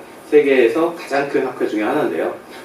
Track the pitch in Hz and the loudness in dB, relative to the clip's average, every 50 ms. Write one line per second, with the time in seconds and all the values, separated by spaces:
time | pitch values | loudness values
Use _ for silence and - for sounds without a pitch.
0 | - - - - - - 151 147 147 139 135 127 120 113 113 165 160 170 - - | -14 -18 -20 -20 -2 2 4 4 6 6 4 4 4 4 2 2 0 -2 -2 -6
1 | - - 135 - - - - 139 127 131 - - - - - - 107 120 139 151 | -8 -6 -4 -4 -2 -2 -2 -2 -2 -2 -4 -4 -4 -4 -2 -2 -2 -2 -2 -2
2 | - - - - 90 - - - - - - - - | -2 -2 -2 -2 -4 -4 -6 -8 -14 -18 -20 -20 -20